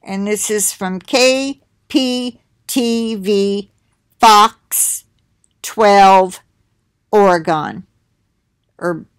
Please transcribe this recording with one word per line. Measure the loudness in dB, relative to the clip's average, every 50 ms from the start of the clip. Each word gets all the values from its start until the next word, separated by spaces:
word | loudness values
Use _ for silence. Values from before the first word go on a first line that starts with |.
And | _ -10 -8 -8 -4
this | -4 -4 -6 -4 -6
is | -4 -4 -4 -6
from | -6 -8 -10 -8 -8 -10
K | -8 -4 0 2 2 2 0 0 -4 -8 -10 _ _ _ _ _ _ _
P | -4 -2 -2 -2 -4 -6 -8 -10 -12 _ _ _ _ _ _
T | -8 -6 -4 -2 -2 -4 -4 -4 -6 -8
V | -8 -4 -2 -2 -2 -2 -2 -4 -6 -10 _ _ _ _ _ _ _ _ _ _ _
Fox | 4 6 6 6 4 4 0 _ _ _ -6 -4 -4 -4 -6 -10 _ _ _ _ _ _ _ _ _ _ _ _
twelve | -18 -14 -4 0 2 4 6 6 6 6 6 4 4 0 -4 -14 _ _ _ _ _ _ _ _ _ _ _ _ _ _
Oregon, | 2 2 4 4 2 0 0 -2 -4 -4 -4 -8 -12 -14 -18 _ _ _ _ _ _ _ _ _ _ _ _ _ _ _ _ _ _ _
or | -8 -8 -8 -8 -12 _ _